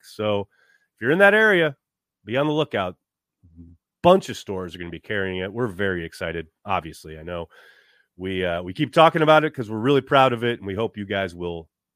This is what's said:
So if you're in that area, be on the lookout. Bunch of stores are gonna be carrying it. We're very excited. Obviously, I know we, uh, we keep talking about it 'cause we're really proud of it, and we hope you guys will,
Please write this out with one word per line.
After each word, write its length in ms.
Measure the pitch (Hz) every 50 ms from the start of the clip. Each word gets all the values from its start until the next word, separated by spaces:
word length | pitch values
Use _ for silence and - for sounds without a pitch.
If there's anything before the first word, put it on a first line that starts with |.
| _
So 380 | - - - 107 107 104 101 98 _ _ _ _ _ _ _ _ _ _
if 60 | _
you're 100 | 113 127
in 80 | 156 190
that 140 | 202 202 202
area, 420 | 214 220 214 196 175 160 147 139 _ _ _ _ _ _ _ _ _ _
be 140 | 101 117 135
on 100 | 147 151
the 60 | 151
lookout. 420 | 156 147 - - 104 95 90 90 _ _ _ _ _ _ _ _ _ _ 85 82 85 85 85 87 _ _ _ _ _
Bunch 280 | - 175 190 196 - -
of 80 | 104 -
stores 360 | - - 98 95 92 87 80
are 40 | 90
gonna 120 | 87 87
be 120 | 82 80
carrying 380 | _ - 110 101 95 95 92 92
it. 120 | 92 98
We're 160 | 95 120 127 110
very 380 | 87 90 101 98 92 87 82
excited. 420 | 82 - - 92 85 82 85 80 80 _ _ _
Obviously, 540 | 104 95 87 78 80 76 - - 80 80 80
I 60 | 82
know 240 | 87 87 85 85 _ _ - - - _ _ _ _ _ _ _ _ _
we, 300 | 90 92 95 95 92 90
uh, 160 | 87 85 87
we 140 | 92 90 92
keep 180 | - 147 117 -
talking 300 | 170 160 165 - 165 156
about 200 | 151 156 156 151
it 120 | 156 -
'cause 160 | 135 110 101
we're 80 | 110 107
really 200 | 113 139 143 135
proud 340 | 135 - 147 135 131 131 120
of 100 | 113 120
it, 160 | 120 120 -
and 80 | 98 98
we 80 | 95
hope 220 | 101 113 98 _ 104
you 60 | 101
guys 300 | 98 101 98 95 90 87
will, 340 | 87 87 87 85 82 80 _ _ _ _ _ _